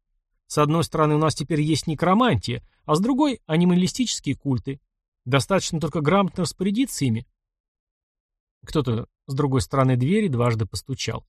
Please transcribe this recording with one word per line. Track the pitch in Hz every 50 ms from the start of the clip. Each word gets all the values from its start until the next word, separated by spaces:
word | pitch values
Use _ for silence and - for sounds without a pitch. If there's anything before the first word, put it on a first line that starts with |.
| _ _ _ _ _ _ _ _ _
С | - - 151
одной | 151 147 160 165 147
стороны, | - - 165 151 151 151
у | 151
нас | 156 156 -
теперь | - 147 - 170 147
есть | 151 151 160 - - -
некромантия, | 156 - 170 175 190 220 254 240 165 104 - - 117 123 - _ _ _ _
а | - 151
с | 160
другой — | 196 240 285 247 311 294 247 - _
анималистические | - 156 160 175 180 175 180 185 175 - - 254 214 - - - 147 131
культы. | - - 139 131 120 - 139 139 139 _ _ _ _ _ _ _ _ -
Достаточно | 123 139 139 - - 196 185 - - - 160
только | 160 156 - 175
грамотно | 147 147 175 202 196 175 - - 175
распорядиться | - - - 185 202 202 226 269 - - - 143
ими. | 127 110 113 120 _ _ _ _ _ _ _ _ _ _ _ _ _ _ _ _ _ _ _ _ _ _ _ _ _ _ _ -
Кто-то | - - 160 143 131 113 110 - - _ _ _ -
с | 135
другой | 131 147 139 131 131
стороны | - - - 135 131 131 127
двери | 120 127 143 190 220 214
дважды | 185 131 117 120 120 113 110 113
постучал. | 98 - - - - 131 - - - - - -